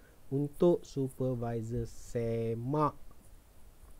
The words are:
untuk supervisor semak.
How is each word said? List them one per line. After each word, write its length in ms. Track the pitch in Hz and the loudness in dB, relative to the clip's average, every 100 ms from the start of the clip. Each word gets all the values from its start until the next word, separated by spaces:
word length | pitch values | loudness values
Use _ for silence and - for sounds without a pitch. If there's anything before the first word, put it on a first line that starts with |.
| - - - | -2 -20 -2
untuk 480 | 135 147 - 175 165 | 0 0 4 6 6
supervisor 1040 | - - 131 - 127 123 120 117 113 120 113 | 2 -2 -2 0 0 0 0 -2 -2 -2 -4
semak. 1080 | - - 120 117 113 113 113 120 147 147 - - - - - - - - - - | -6 -4 -2 0 2 0 0 0 2 2 0 -10 -16 -18 -20 -20 -20 -20 -20 -18